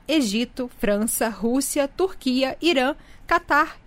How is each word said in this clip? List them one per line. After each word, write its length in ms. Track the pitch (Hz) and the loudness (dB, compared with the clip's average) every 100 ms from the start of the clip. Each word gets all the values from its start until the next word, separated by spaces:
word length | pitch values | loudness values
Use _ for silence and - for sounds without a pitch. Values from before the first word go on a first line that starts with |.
| - | 0
Egito, 640 | 311 233 208 240 - 247 - | 2 2 0 -2 -6 -10 -4
França, 480 | 208 202 226 - 226 | 0 0 0 -2 -2
Rússia, 640 | 214 226 262 269 302 277 | -2 0 0 0 -2 -2
Turquia, 680 | - 370 - 262 254 262 - | -2 -4 -2 -2 0 -2 0
Irã, 340 | 320 269 254 311 - - - | 0 2 0 -4 -12 -20 -2
Catar 500 | 339 - 294 311 - | 0 2 2 2 -4